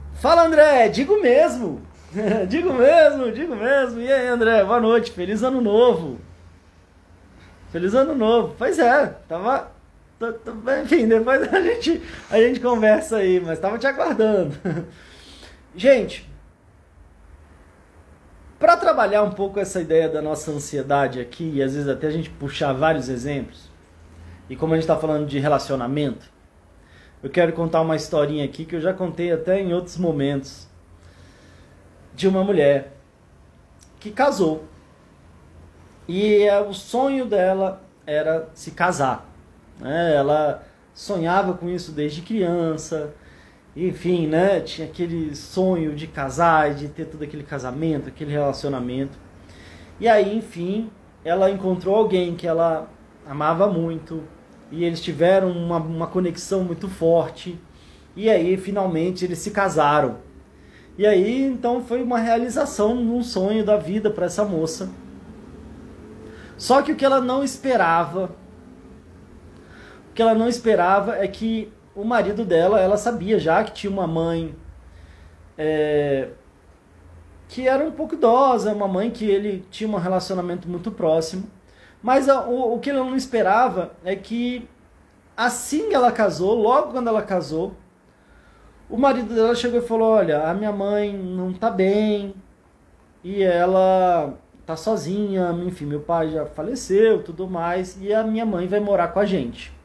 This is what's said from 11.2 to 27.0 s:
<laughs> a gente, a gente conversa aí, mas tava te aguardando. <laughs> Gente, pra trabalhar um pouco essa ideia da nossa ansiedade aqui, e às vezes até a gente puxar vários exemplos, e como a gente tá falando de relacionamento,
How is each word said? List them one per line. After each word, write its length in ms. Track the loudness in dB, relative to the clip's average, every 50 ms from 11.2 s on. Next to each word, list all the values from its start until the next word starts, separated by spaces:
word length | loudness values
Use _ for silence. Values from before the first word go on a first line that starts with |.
| 4 2 2 2 2
<laughs> 80 | 2 0
a 80 | 2
gente, 420 | 2 2 0 0 0 -2 -2 -2 -4 -10 -16 -18 -12 0
a 80 | 4 4
gente 200 | 4 4 4 0
conversa 600 | 0 0 0 4 6 6 6 4 4 -2 -2 0
aí, 200 | 2 2 2 2
mas 200 | 2 -2 -6 -2
tava 200 | -2 -4 -4 0
te 80 | -2
aguardando. 680 | -2 0 0 -2 -2 2 2 2 4 4 2 0 -2 -4 -6 -6
<laughs> 220 | -6 -6 -6 -8 -10 -16 -20 -20 -20 -20 -20 -20 -20 -20 -20 -20 -20 -20 -20 -20 -20 -14
Gente, 560 | 0 6 6 6 6 4 -2 -8 -14 -18 -20 -20 -20 -20 -20 _ _ _ _ _ _ _ _ _ _ -20 -20 _ _ -20 -20 -20 -20 -20 _ -20 -20 -20 _ _ _ _ _ _ -20 -20 -20 -20 _ _ -20 -20 -20 -20 -20 -6 _
pra 180 | 6 6 6
trabalhar 460 | 6 4 2 2 2 2 2 2 2 2
um 80 | 0
pouco 280 | 0 -4 -6 -6 -4 -4
essa 220 | -6 -4 -4 -6
ideia 260 | -2 2 4 4 4 2
da 120 | 0 -2
nossa 300 | -4 -4 -6 -6 -6 -6
ansiedade 680 | -6 -6 -8 -6 -6 -6 -2 0 2 2 2 0 -2 -6
aqui, 340 | -10 -10 -10 -8 -8 -4 -2
e 80 | -2 -2
às 120 | 0 -2
vezes 140 | -4 -2 -4
até 180 | -4 -2 -2
a 40 | -4
gente 180 | -4 -4 -6 -8
puxar 460 | -10 -10 -10 -10 -6 -4 -2 -2 0
vários 340 | 2 2 2 2 0 -2 -4
exemplos, 640 | -6 -6 -6 -6 -6 -6 -6 -8 -14 -20 -20 -20 -20 -20 -20 _ -20 -20 -20 -20 -20 -20 -20 -20 -20 -20 -16 -16
e 40 | -8
como 200 | -6 -2 0 0
a 20 |
gente 100 | 0 2
tá 100 | 0 0
falando 300 | 0 0 -2 -2 -2 -2
de 120 | -4 -4 -2
relacionamento, 920 | 0 0 0 0 0 -4 -6 -4 -4 -4 -2 -2 -2 -4 -4 -8 -14 -20 _ _ _ _ _ _ _ _ _ _ _ _ -20 -20